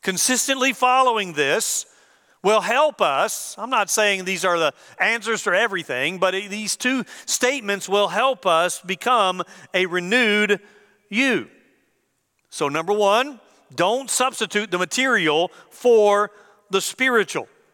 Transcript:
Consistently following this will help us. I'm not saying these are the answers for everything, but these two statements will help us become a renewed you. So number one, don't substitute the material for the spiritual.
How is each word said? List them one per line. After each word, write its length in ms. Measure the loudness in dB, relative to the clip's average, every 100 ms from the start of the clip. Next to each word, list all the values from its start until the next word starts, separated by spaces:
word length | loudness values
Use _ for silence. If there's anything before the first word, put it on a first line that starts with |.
Consistently 720 | -4 -2 0 0 0 0 0
following 600 | 2 2 4 4 2 -2
this 520 | -2 0 0 -2 -6 -8 _ _ _ _ _
will 180 | 2 2
help 400 | 2 2 2 2
us. 540 | 0 2 0 -4 -12 -12
I'm 120 | -4
not 200 | -2 0
saying 360 | 0 2 0 -4
these 180 | -2
are 160 | 0 2
the 140 | 0 -2 -20 -4
answers 420 | -2 -2 -4 -4
for 120 | 0
everything, 640 | 0 0 -2 -6 -4 -4 -2
but 160 | -2
these 420 | -2 -8 -10 -8 -4
two 300 | -2 -2 -6 -14 -8
statements 640 | -2 -2 -2 -4 -6 -2
will 220 | 0 0
help 360 | 0 -2 -2 0
us 360 | 0 0 -4
become 600 | -8 -6 0 2 2 -2 -8 -14 -6
a 120 | -2 0
renewed 760 | -2 0 2 2 2 2 0 -4 -20 _ _ _
you. 400 | -2 0 -2 -4 _ _ _ _ _ _ _ _ _ _
So 180 | -4 -2
number 240 | -2 -2
one, 460 | 2 4 2 0 -6 _ _ _
don't 360 | -2 0 0 -4
substitute 600 | -2 -2 -2 -4 -4 -2
the 60 | -2
material 760 | -2 0 0 2 2 2 0 -4 -20
for 600 | -2 4 6 6 4 0 -6 -20 _ _
the 120 | -4
spiritual. 680 | -4 -2 2 2 0 -4 -8 _ _